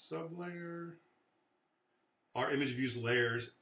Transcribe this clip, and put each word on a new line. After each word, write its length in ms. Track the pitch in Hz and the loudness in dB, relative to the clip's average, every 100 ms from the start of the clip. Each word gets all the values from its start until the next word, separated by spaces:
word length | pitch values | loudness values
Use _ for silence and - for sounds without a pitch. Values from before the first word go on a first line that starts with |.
| - | -6
sublayer. 840 | 160 165 175 175 175 170 170 170 165 _ _ _ _ _ _ _ _ _ _ _ _ _ | -6 -6 -6 -8 -8 -8 -8 -10 -12 _ _ _ _ _ _ _ _ _ _ _ _ _
Our 180 | - 131 | -2 2
image 200 | 143 131 | 4 2
view's 260 | 123 131 117 | 2 0 2
layer's 540 | 117 123 117 120 113 - | 2 4 4 2 -4 -4